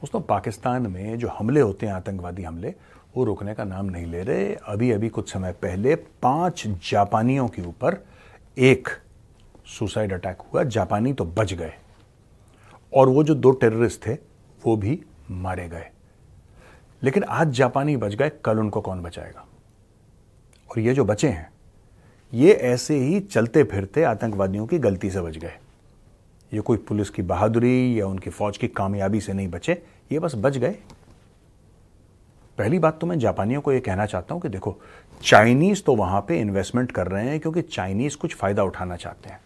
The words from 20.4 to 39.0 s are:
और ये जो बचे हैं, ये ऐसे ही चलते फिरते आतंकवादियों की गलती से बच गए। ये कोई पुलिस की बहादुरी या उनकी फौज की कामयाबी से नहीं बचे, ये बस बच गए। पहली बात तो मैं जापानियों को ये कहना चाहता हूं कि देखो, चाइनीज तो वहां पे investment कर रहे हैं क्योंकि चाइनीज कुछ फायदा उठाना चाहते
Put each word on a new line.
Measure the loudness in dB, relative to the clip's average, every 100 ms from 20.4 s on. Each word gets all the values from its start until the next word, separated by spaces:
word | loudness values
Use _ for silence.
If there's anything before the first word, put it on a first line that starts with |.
| _ -20 _
और | -2
ये | 0
जो | 2 2
बचे | 2 0
हैं, | -2 -8 _ -20 -20 -20 -20 -20 _ _
ये | 4 6
ऐसे | 6 4 0 0 0
ही | 2 0
चलते | 0 0 2 4
फिरते | 4 2 -2 0
आतंकवादियों | 2 2 -2 0 0 0 -2
की | 0
गलती | 2 0 -2
से | -4
बच | -6 -8
गए। | -12 -14 -20 _ _ _ -20 _ _ _ _
ये | -6
कोई | 0 0
पुलिस | 0 -2 -2
की | -4
बहादुरी | -4 0 2 4 4 2 2 0
या | -2
उनकी | -4 -8
फौज | -4 -4 -4
की | -6
कामयाबी | -4 -4 -2 0 -2
से | -2
नहीं | -4 -4
बचे, | -6 -4 -4 -4 -20 _
ये | -4
बस | -4 0
बच | 0 0
गए। | -2 -4 -14 -20 -20 -20 _ _ _ _ -20 _ _ _ _ _ _ _ -20 -4
पहली | 0 2
बात | 2 0
तो | -4
मैं | 0
जापानियों | 0 0 -2 -2
को | 0
ये | 0
कहना | 0 -2 -2
चाहता | -4 -6
हूं | -8
कि | -6
देखो, | -6 -8 -8 -16 -20 -20 -10
चाइनीज | 6 8 8 6 4 2
तो | 2 2
वहां | 4 0
पे | 0 -2
investment | 0 0 -2 -2 -2
कर | -2 -2
रहे | -2 -4
हैं | -4
क्योंकि | -4 -4
चाइनीज | -4 -6 -4 -2 -2 -4
कुछ | -8 -2
फायदा | -2 0
उठाना | 0 -2 -8
चाहते | -8